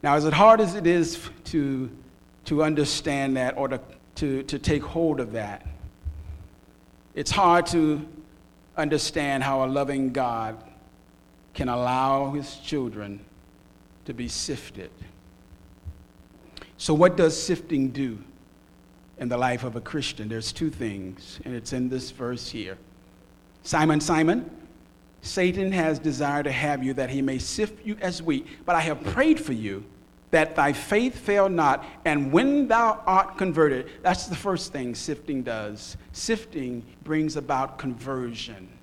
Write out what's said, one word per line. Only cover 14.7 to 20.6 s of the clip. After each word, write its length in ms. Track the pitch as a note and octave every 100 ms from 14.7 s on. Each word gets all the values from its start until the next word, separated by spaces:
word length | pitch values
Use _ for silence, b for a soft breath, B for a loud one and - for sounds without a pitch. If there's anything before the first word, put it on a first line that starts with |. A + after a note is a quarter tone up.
| - F2+ - - - - - - - - - - - - - - - - B B B
So 160 | -
what 240 | D3+ F3+ -
does 240 | E3 D#3
sifting 480 | - E3+ - D3 C3+
do 300 | B2 C3+ G#2+ F#2+ - - _ _ - - - - -
in 100 | B2
the 100 | A#2+
life 280 | B2+ B2 B2+
of 100 | A2+
a 60 |
Christian? 480 | G#2+ D#3 C3+ - G#2+
There's 240 | A2+ A2
two 160 | -